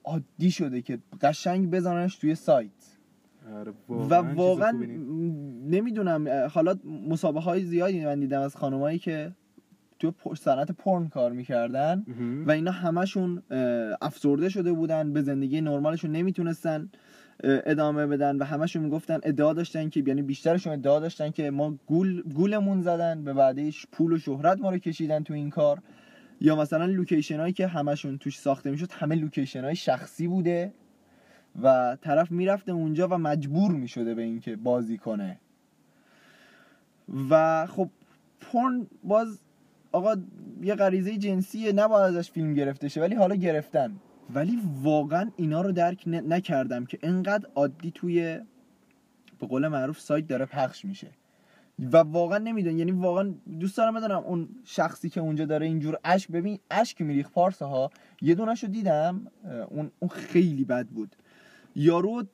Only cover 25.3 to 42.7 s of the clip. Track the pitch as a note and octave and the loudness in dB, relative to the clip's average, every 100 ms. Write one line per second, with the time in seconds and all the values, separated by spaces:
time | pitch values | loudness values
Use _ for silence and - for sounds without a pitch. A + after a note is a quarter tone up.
25.3 | D3 D3 E3 D3 C#3+ - - - - - | -6 -4 2 2 2 -6 -20 -20 -20 -20
26.3 | - D#3 D#3 D3 D#3+ F3 F#3+ F3 D#3+ D3 | 2 4 4 0 0 0 0 2 0 0
27.3 | D3+ E3+ F#3 F#3 E3 D3 C#3+ C#3+ C#3 C#3+ | -2 -2 -2 -2 0 -2 -2 -4 -6 -8
28.3 | - C#3+ - C#3 D3 F3+ - D3+ D#3+ D3+ | -4 -2 -2 -2 -4 -6 -4 -2 0 0
29.3 | - C3 C3 C3+ F3+ - B2+ - - E3+ | -4 -4 -4 -6 -4 0 -2 -2 -6 -2
30.3 | F#3 F3 F3 G3 - _ _ _ _ _ | 0 0 0 -4 -10 _ _ _ _ _
31.3 | _ _ - C3 B2+ B2 C3+ D#3+ D3 E3+ | _ _ 0 4 4 2 -2 0 2 2
32.3 | F3 F#3 G3+ G3 E3+ D#3+ D#3 F3+ F3+ D3+ | 0 0 0 -2 -2 0 0 0 2 0
33.3 | D3+ C#3 D#3+ G3+ D3+ A#2+ B2 A#2 A2+ A#2 | 0 0 2 2 2 -2 -4 -4 -2 -4
34.3 | A2+ A#2+ G#2+ B2 B2 A2+ A2 A#2 G#2 F#2+ | -6 -8 -4 0 0 0 -6 -4 -4 -6
35.3 | F#2 _ _ _ _ _ _ _ _ _ | -10 _ _ _ _ _ _ _ _ _
36.3 | _ - _ _ _ _ _ - C3+ C3+ | _ -20 _ _ _ _ _ -12 -6 4
37.3 | D#3 D#3+ D#3+ F3 - F3+ _ _ _ _ | 6 6 2 -2 -4 -4 _ _ _ _
38.3 | _ - A#3+ B3+ B3 - - F3+ G#3+ A3+ | _ -4 0 0 0 -6 -8 2 2 2
39.3 | G3+ _ _ _ _ _ F3 G3+ G3+ - | -8 _ _ _ _ _ 0 2 0 -4
40.3 | - - - F#3 G#3 G3 F#3+ F#3 G#3+ G3+ | -16 -16 -8 -2 2 4 2 0 -2 0
41.3 | F#3+ F#3+ G#3+ A3 G3+ G#3+ G#3+ F#3 F3 E3+ | 0 -2 -2 0 4 6 6 6 2 -4
42.3 | E3 D#3 C#3+ C#3 | -2 0 2 0